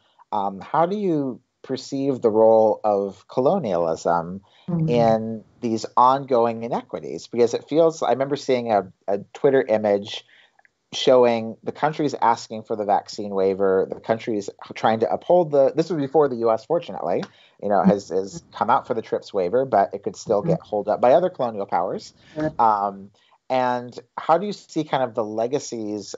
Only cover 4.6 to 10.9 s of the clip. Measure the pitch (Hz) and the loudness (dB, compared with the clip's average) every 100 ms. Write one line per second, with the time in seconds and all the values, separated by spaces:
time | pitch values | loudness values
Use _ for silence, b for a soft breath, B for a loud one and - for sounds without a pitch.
4.6 | b 170 156 120 113 110 110 110 - _ | b -2 0 2 4 2 -2 -10 -14 _
5.6 | 120 110 - - 123 139 135 123 117 113 | -4 -4 -2 4 4 4 0 0 2 -2
6.6 | 117 175 240 87 73 78 - 117 117 120 | -6 -8 -8 -12 -10 -12 -6 0 2 0
7.6 | - 147 165 156 - 120 135 139 - 127 | -2 2 2 2 -2 0 -2 -4 -2 -2
8.6 | 120 104 92 - - 101 - - 143 135 | 2 0 0 -8 -6 -6 -6 -2 2 2
9.6 | - 107 107 101 104 - - b b b | 2 2 2 0 -2 -14 -16 b b b
10.6 | b _ _ | b _ _